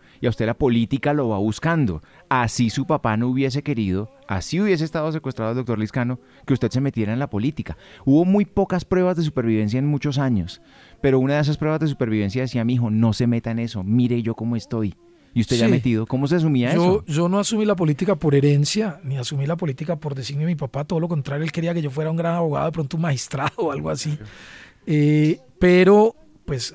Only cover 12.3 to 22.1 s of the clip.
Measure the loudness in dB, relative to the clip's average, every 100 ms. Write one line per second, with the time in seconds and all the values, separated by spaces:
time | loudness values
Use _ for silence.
12.3 | -2 -4 -2 0 0 0 2 2 2 2
13.3 | 0 -2 -6 -6 -6 0 2 2 0 -2
14.3 | -4 -4 -4 -4 -4 -4 -6 _ _ _
15.3 | -2 0 2 4 2 2 0 -2 -2 0
16.3 | 2 2 2 2 2 2 2 0 -2 0
17.3 | 0 0 0 0 0 0 0 -2 0 2
18.3 | 2 4 2 2 -2 -4 -6 -8 -6 -6
19.3 | -4 -4 -4 -4 -6 -6 -6 -6 -8 -8
20.3 | -4 -2 -2 -4 -6 -4 -2 -2 -4 -4
21.3 | -4 -4 -4 -2 -2 -4 -4 -4